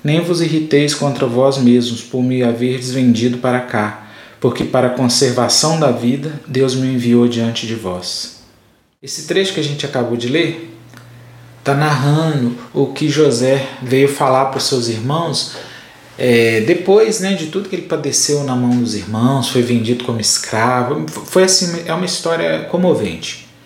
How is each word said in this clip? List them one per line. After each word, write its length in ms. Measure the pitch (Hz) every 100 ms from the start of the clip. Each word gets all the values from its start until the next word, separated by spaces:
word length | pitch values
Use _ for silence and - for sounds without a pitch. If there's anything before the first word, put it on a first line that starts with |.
nem 160 | 147 160
vos 200 | 170 165
irriteis 540 | 165 156 156 147 147
contra 320 | - 143 123 131
vós 320 | 120 135 135
mesmos, 420 | 123 123 120 117
por 220 | - 131
me 220 | 127 127
haverdes 480 | 123 113 123 127 127
vendido 460 | 131 127 107 120 120
para 220 | 127 123
cá, 460 | - 110 104 - - - - -
porque 220 | 131 -
para 240 | 120 127 127
a 40 |
conservação 920 | 123 127 - 135 120 110 - 156 165
da 100 | 143
vida 500 | 110 120 143 151 151 -
Deus 300 | 131 131 127
me 180 | 131
enviou 320 | 127 120 120 120
diante 400 | 117 117 113 113
de 80 |
vós." 640 | 110 95 90 - - - - - _ _ _ _ _
Esse 240 | 139 - 147
trecho 260 | 175 190
que 80 | 170
a 40 |
gente 200 | 143 143
acabou 320 | 139 131 113 117
de 120 | 120
ler 480 | 156 165 - - - - - - - - - - -
tá 100 | 135
narrando 840 | 139 151 143 143 151 160 143 120 - -
o 140 | - 131
que 240 | - 151
José 560 | 143 147 120 127 135 - -
veio 260 | 127 131 139
falar 380 | 139 143 131 139
pros 160 | 127
seus 260 | - 131 117
irmãos, 640 | 107 120 160 165 - - - - - - - - -
é, 460 | 127 117 113 113
depois, 580 | 107 180 - 202 220 185
né, 140 | 190
de 120 | 185 151
tudo 220 | 190 202
que 80 | 175
ele 60 |
padeceu 600 | - 156 147 - - 147
na 140 | 135 123
mão 140 | 123
dos 240 | 123 113
irmãos, 560 | 104 87 110 123 139 120
foi 100 | 127
vendido 420 | 113 120 110 120
como 180 | - 113
escravo. 840 | 107 - - 113 120 123 120 151 151
Foi 360 | - - 180
assim, 380 | 190 185 175 170 170
é 60 |
uma 140 | 165 180
história 600 | - 170 165 165 160 -
comovente. 760 | 175 180 156 104 80 - - - -